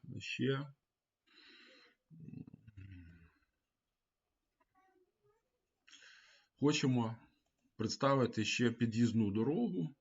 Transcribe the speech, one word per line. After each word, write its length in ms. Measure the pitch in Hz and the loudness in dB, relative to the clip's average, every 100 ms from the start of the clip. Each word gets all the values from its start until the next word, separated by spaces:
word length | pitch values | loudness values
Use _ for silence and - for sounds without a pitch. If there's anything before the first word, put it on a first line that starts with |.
| - 110 | -12 -12
ще 480 | - - 123 135 143 139 _ _ _ _ _ - - - - - - _ _ 160 - - - - 110 101 98 92 82 85 80 _ _ _ _ _ _ _ _ _ _ _ _ _ 330 370 370 370 370 _ 415 440 _ _ _ _ - - - - - - _ _ | -10 -4 -2 -2 -6 -14 _ _ _ _ _ -20 -20 -20 -20 -20 -20 _ _ -20 -16 -14 -16 -18 -20 -20 -18 -18 -20 -20 -20 _ _ _ _ _ _ _ _ _ _ _ _ _ _ _ _ _ _ _ _ _ _ _ _ _ -20 -20 -20 -20 -20 -20 _ _
хочемо 560 | 139 151 139 123 113 117 - _ _ _ _ - | 2 4 2 2 0 -4 -16 _ _ _ _ -4
представити 680 | 110 - 139 139 117 117 | -4 0 2 4 2 0
ще 260 | 107 - 123 | -2 2 0
під'їзну 600 | 117 117 110 117 113 104 | 2 0 4 2 4 2
дорогу. 640 | 101 117 170 233 180 156 - | 2 0 0 0 -2 -4 -6